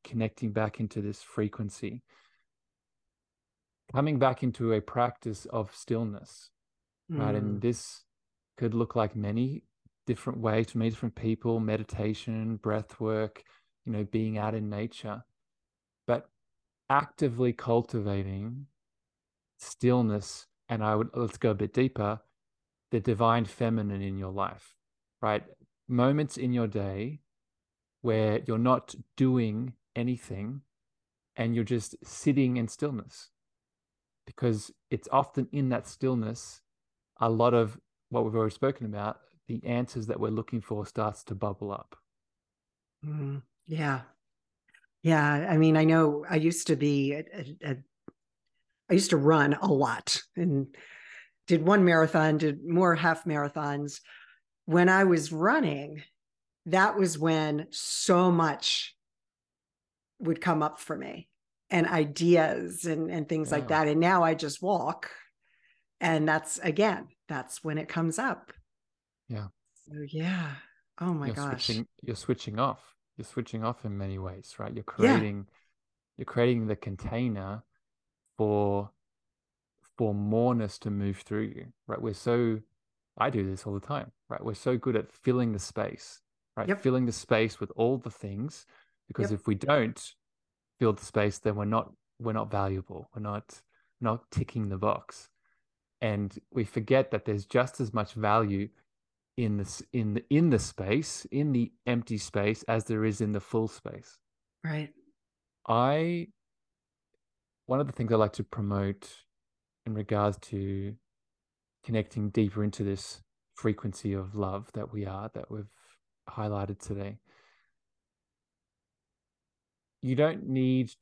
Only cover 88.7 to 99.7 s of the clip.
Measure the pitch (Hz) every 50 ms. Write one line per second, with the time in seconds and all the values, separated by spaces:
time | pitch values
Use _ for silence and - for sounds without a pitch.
88.7 | _ _ _ _ _ _ _ - - - 104 101 107 98 - - 104 98 - 135
89.7 | 147 143 113 113 - - - - - _ _ _ _ _ _ _ _ _ _ _
90.7 | _ - 123 113 104 - - - - 110 104 104 98 - - 110 101 104 104 104
91.7 | 110 113 - - - _ _ _ _ - 117 113 107 110 107 104 107 101 98 98
92.7 | 98 95 92 - 92 85 80 - - 110 107 104 101 104 - _ - - _ _
93.7 | _ _ _ _ _ - 123 113 113 117 - _ - - - - - 120 107 98
94.7 | 98 95 101 107 - - - - - - - _ _ _ _ _ _ _ _ _
95.7 | _ _ _ _ _ - 127 110 104 101 101 98 - - _ _ - 131 110 -
96.7 | - 123 110 - 131 135 131 - - 104 - - 104 101 101 - - 123 127 127
97.7 | - - 131 107 107 113 104 - - 110 107 104 104 113 113 104 98 98 101 113
98.7 | _ _ _ _ _ _ _ _ _ _ _ _ - - 120 107 104 101 98 90